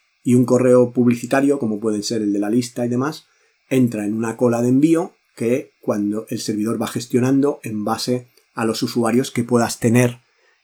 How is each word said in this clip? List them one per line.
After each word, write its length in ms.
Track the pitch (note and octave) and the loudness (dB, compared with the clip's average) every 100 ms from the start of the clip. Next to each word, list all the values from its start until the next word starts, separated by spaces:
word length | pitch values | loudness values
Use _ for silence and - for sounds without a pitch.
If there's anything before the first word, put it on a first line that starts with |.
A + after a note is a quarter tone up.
| _ _ | _ _
y 120 | - | 2
un 100 | A#2+ | 2
correo 480 | A#2 B2 B2+ B2+ B2 | 4 4 6 4 4
publicitario, 640 | B2 A#2+ A#2+ A#2+ C3+ C#3 C#3+ | 2 2 0 -2 0 2 0
como 220 | A#2 G#2 | -2 -4
pueden 220 | A2 G#2+ | -2 -4
ser 180 | G2+ A#2 | -4 -4
el 140 | G#2 | -2
de 40 | G2+ | -2
la 100 | G#2 | 0
lista 340 | A#2 B2 - | 0 -2 -4
y 60 | A#2+ | -4
demás, 360 | B2 C#3 D#3 - _ _ _ _ | -2 -4 -6 -14 _ _ _ _
entra 340 | C3 B2 A2 | 0 2 0
en 100 | G#2 | -4
una 220 | A2 A#2 A2+ | -4 -4 0
cola 240 | B2 A#2 | 0 2
de 80 | A#2+ | 2
envío 460 | C3 D#3 E3 F3 - _ | 4 4 2 -2 -10 _
que 380 | - A#2 B2+ D3+ _ | -6 -2 -2 -4 _
cuando 460 | - A2 G#2 G#2 A2+ | -4 -2 -2 -4 -6
el 80 | A2 | -8
servidor 400 | - G#2 G#2+ A2+ | -6 -4 -4 -4
va 60 | A2 | -4
gestionando 760 | - B2+ B2+ B2+ C#3 C#3 D3 | -6 -2 0 2 2 0 -2
en 220 | - G#2+ | -8 -6
base 440 | G#2 A2+ - B2 B2 _ _ | -4 -4 -2 -4 -6 _ _
a 100 | - | -4
los 180 | A2+ A2 | -4 -2
usuarios 480 | B2 B2 A#2 A#2 C3+ | -2 0 0 2 0
que 140 | - | -4
puedas 360 | A#2+ A#2+ A2+ - | -2 -2 -2 -2
tener 400 | A#2+ A#2+ B2 A#2+ _ _ _ _ | 2 4 2 -2 _ _ _ _